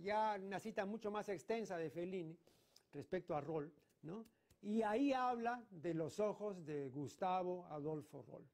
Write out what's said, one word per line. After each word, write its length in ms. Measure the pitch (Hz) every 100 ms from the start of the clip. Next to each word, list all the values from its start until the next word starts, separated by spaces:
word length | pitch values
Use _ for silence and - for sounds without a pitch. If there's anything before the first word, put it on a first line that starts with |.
ya 380 | 185 208 220 202
una 180 | 190 190
cita 260 | - - 196
mucho 260 | 220 208
más 180 | 208 208
extensa 480 | 175 - 226 185 175
de 140 | 160
Fellini 440 | 165 180 190 160 170 - _ _ - _
respecto 440 | 147 123 185 175 151
a 60 |
Roll, 300 | 139 156 147 - _ _
¿no? 240 | 151 208 226 _ _ -
Y 180 | 202 220
ahí 320 | 208 226 285
habla 500 | 262 254 240 233 240 220
de 240 | 175 170
los 260 | 165 156 -
ojos 460 | 208 196 208 185 156
de 240 | 147 139
Gustavo 760 | 135 131 - 190 185 180 180 175
Adolfo 560 | 151 147 156 - 143
Roll 240 | 113 - 139